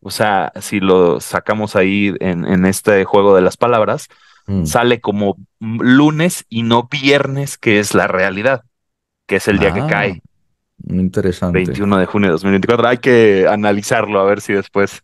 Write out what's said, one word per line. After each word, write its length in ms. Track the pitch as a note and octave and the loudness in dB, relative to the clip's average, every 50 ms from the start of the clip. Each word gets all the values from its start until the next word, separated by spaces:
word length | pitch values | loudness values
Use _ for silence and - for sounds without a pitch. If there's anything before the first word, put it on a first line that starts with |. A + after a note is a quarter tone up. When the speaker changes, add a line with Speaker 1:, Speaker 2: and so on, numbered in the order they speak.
Speaker 1:
O 100 | - G2 | -16 -10
sea, 420 | - - A2 G#2+ G2 F#2 D#2 - - G#2 | -4 -2 -2 0 0 0 -2 -4 -8 -12
si 200 | - - - G2 | -10 -6 -4 -2
lo 400 | F#2 F#2+ F#2 F#2 F2 E2+ C#2 - | 2 2 4 4 4 2 2 -2
sacamos 560 | - - - F2 - - G#2+ G#2+ G#2+ G2+ - | -6 -6 -8 -6 -4 -4 -4 -4 -4 -2 0
ahí 380 | G2+ F#2 F#2+ G2+ G2+ G2+ G2+ F2 - | 0 0 0 0 0 0 -2 -2 -2
en, 240 | F#2 F#2 F2 E2+ - | -4 -4 -4 -4 -2
en 180 | - F#2+ F2+ F#2 | 0 0 2 2
este 400 | F#2+ G2 - - G#2+ G2+ F#2+ F#2 | 2 0 0 0 2 2 2 2
juego 300 | - - G2+ G2 G2+ F#2+ | 2 2 4 4 6 6
de 80 | F#2 | 4
las 160 | F#2 F#2 - - | 4 2 0 0
palabras, 500 | A#2+ A#2+ A#2+ A2 G#2 G2 B2 D#3 - - _ _ _ _ _ _ - | 0 0 2 0 0 0 -2 -6 -8 -14 _ _ _ _ _ _ -10
Speaker 2:
Mm. 200 | - G2 F#2+ E2 | -6 -4 -4 -2
Speaker 1:
sale 340 | D2+ D#2 A#2+ A#2+ A#2+ A#2+ A#2 | 0 0 2 2 2 0 0
como 380 | - - G2+ G#2 G2+ G2 F#2 - G2 _ _ - | -2 -4 -2 -2 -2 -2 -2 -4 -10 _ _ -12
lunes 840 | A2+ A2 A#2 A2 A2+ B2 B2+ C#3 D3 D#3 D#3 D3+ E3+ F3+ - - - - | -10 -8 -6 -2 2 4 4 4 4 2 2 0 -2 -2 -4 -6 -12 -8
y 140 | A2 A2+ A#2 | -6 -4 0
no 220 | A2+ A#2 A#2+ B2 - | 2 0 0 0 -2
viernes, 680 | D3+ C#3 C3+ C#3 C#3+ C#3 C#3 C3+ C3+ C#3 C#3 - - | -6 -2 0 2 2 2 2 -2 -4 -6 -6 -8 -8
que 220 | - - A#2 G#2 G#2 | -4 -2 0 2 2
es 160 | G2+ - - | 0 0 0
la 140 | F#2 F#2 F2+ | 0 0 0
realidad, 560 | F#2 F#2 F#2 G2 F#2 G2+ A2 C3+ C3+ A#2 _ _ _ _ _ _ _ _ _ _ _ _ _ | 0 -2 -2 -2 -2 -2 -2 -2 -2 -2 _ _ _ _ _ _ _ _ _ _ _ _ _
que 100 | - G2 | -4 -4
es 120 | F#2+ - A2 | -2 0 0
el 100 | G2+ F#2+ | 0 2
día 140 | G2 F#2+ | 0 0
que 80 | F2 - | 0 -2
Speaker 2:
Ah. 60 | C#3+ | -2
Speaker 1:
cae. 360 | D#3 G2+ G2+ G2+ F#2+ F2+ D#2 - _ _ _ _ _ _ _ _ _ _ - - - | -2 -2 -2 -2 -4 -6 -10 -16 _ _ _ _ _ _ _ _ _ _ -18 -12 -6
Speaker 2:
Interesante. 680 | F2+ F#2 F#2 F#2 - G#2+ F#2 F#2 F2+ - F#2+ F2+ F2 F#2 | -4 -2 -2 -2 -2 -2 -2 -2 -2 -2 -4 -2 -2 -2
Speaker 1:
Veintiuno 400 | F#2 D#2+ C2+ G2+ G2+ G2+ G2+ F#2+ | -2 -2 -4 -4 -2 0 2 0
de 80 | F2+ | 0
junio 220 | - - G#2 G2+ F#2 | 0 0 0 2 2
de 40 | |
dos 120 | D#2+ D#2+ F#2+ | 0 0 0
mil 80 | G2 | 0
veinticuatro. 340 | G2 F#2+ F#2 A#2 A#2+ A#2 A2+ | 0 0 0 0 0 0 2
Hay 120 | A#2+ B2+ A#2 | 0 0 0
que 480 | - C3+ B2 A#2 A2+ G#2 G2 F#2+ F#2 D#2 | 2 4 4 6 6 6 4 4 2 2
analizarlo, 720 | G#2+ G#2 G#2+ G#2 G2+ G#2 G#2 - C3 A2+ G#2 G2+ G#2 G2 | 0 0 0 0 -2 -2 -2 -2 -2 -2 -2 -2 -2 0
a 40 | G2 | 0
ver 160 | G2 G#2 G2+ | 0 0 -2
si 120 | - - | -4 -4
después 500 | G2+ G2 - - - G2+ G2 - - - | -4 -4 -4 -4 -2 -2 -2 -2 -4 -8